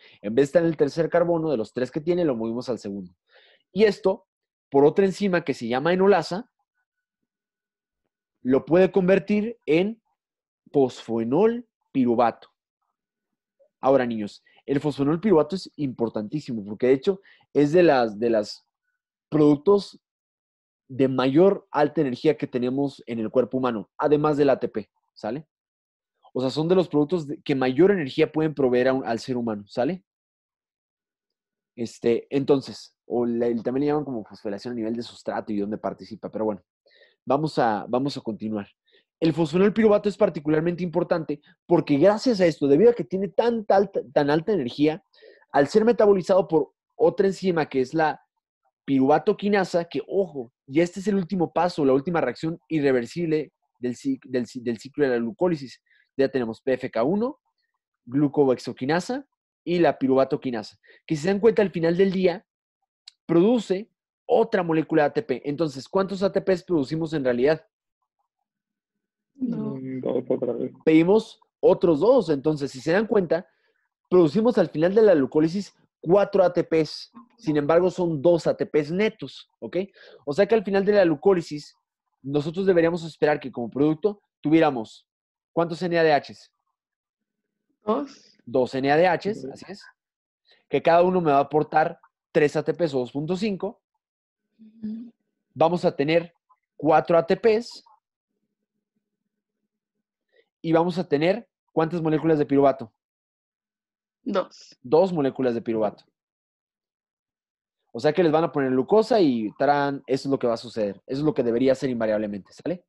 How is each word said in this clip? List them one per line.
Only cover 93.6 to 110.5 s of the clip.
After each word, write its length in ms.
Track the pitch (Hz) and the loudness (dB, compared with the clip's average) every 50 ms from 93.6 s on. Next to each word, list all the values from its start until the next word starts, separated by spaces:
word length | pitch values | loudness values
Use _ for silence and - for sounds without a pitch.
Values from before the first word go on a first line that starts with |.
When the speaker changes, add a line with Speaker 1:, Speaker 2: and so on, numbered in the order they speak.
| 190 208 240 _ _ _ _ _ _ _ _ _ _ _ _ _ _ _ _ _ | -8 -10 -10 _ _ _ _ _ _ _ _ _ _ _ _ _ _ _ _ _
Speaker 2:
Ujú. 540 | 220 214 220 226 214 214 220 226 240 233 - _ _ _ _ _ _ _ | -20 -20 _ -14 -12 -12 -10 -12 -14 -18 -20 _ _ _ _ _ _ _
Speaker 1:
Vamos 320 | _ 135 156 165 175 175 180 | _ -2 0 0 0 0 -2
a 100 | 170 - | -2 -2
tener 380 | - 139 151 160 170 175 170 _ _ _ _ _ _ _ _ _ | -2 0 0 0 0 0 -2 _ _ _ _ _ _ _ _ _
cuatro 420 | - 143 151 160 160 156 - 170 165 | -4 0 2 2 2 2 2 2 2
A 80 | 165 | 2
T 100 | - 190 | 2 -2
Ps. 460 | - - 226 214 226 240 - - - _ _ _ _ _ _ _ _ _ _ _ _ _ _ _ _ _ _ _ _ _ _ _ _ _ _ _ _ _ _ _ _ _ _ _ _ _ _ _ _ _ _ _ _ _ _ _ _ _ _ _ _ _ _ _ _ | 0 2 2 2 0 -2 -8 -16 -20 _ _ _ _ _ _ _ _ _ _ _ _ _ _ _ _ _ _ _ _ _ _ _ _ _ _ _ _ _ _ _ _ _ _ _ _ _ _ _ _ _ _ _ _ _ _ _ _ _ _ _ _ _ _ _ _
Y 100 | - 165 | -2 0
vamos 260 | 160 160 170 180 170 190 | 2 2 2 0 -2 -4
a 100 | 175 - | -2 -2
tener, 400 | 147 139 156 175 196 240 - _ _ _ _ _ | 0 0 2 0 -2 -2 -8 _ _ _ _ _
¿cuántas 300 | _ 156 160 160 175 170 | _ -2 -2 -2 -2 -4
moléculas 380 | 156 156 156 151 151 165 160 147 | -2 0 0 0 2 2 2 2
de 60 | 143 | 2
piruvato? 460 | 143 139 139 139 135 131 - 120 110 _ _ _ _ _ _ _ _ _ _ _ _ _ _ _ _ _ _ _ _ _ _ _ _ _ _ _ | 2 2 4 4 2 2 -2 -8 -18 _ _ _ _ _ _ _ _ _ _ _ _ _ _ _ _ _ _ _ _ _ _ _ _ _ _ _
Speaker 2:
Dos. 520 | - 196 190 - - - - - - _ _ | -6 -4 -4 -4 -6 -12 -20 -20 -20 _ _
Speaker 1:
Dos 300 | - 123 151 160 190 190 | -4 0 2 2 2 2
moléculas 420 | 180 156 139 131 - - 131 123 117 | 0 -2 -2 -2 -2 -2 -2 -2 -2
de 80 | 113 | -2
piruvato. 420 | - 117 113 110 107 101 95 - _ _ _ _ _ _ _ _ _ _ _ _ _ _ _ _ _ _ _ _ _ _ _ _ _ _ _ _ _ _ _ _ _ _ _ _ _ _ | -4 -4 -2 -2 -2 -4 -4 -8 _ _ _ _ _ _ _ _ _ _ _ _ _ _ _ _ _ _ _ _ _ _ _ _ _ _ _ _ _ _ _ _ _ _ _ _ _ _
O 80 | - 117 | -8 -2
sea 120 | 117 151 | -2 0
que 120 | 151 190 180 | 2 2 2
les 80 | 156 | 4
van 100 | 147 160 | 2 2
a 80 | 170 160 | 0 0
poner 200 | - 147 135 131 | -2 -2 -2 0
glucosa 500 | 131 131 123 - 196 220 214 - 240 214 | 0 0 0 2 2 2 2 2 2 2
y 320 | 175 143 123 113 107 101 - | 2 2 2 0 -4 -6 -4
tarán, 460 | - 135 139 143 143 143 143 139 135 - - | 0 0 0 2 2 0 -2 -4 -6 -4 -4
eso 180 | 135 135 - | -4 -4 -2
es 40 | 143 | -4
lo 100 | 139 127 | -4 -2
que 80 | - | -2
va 60 | 120 | -2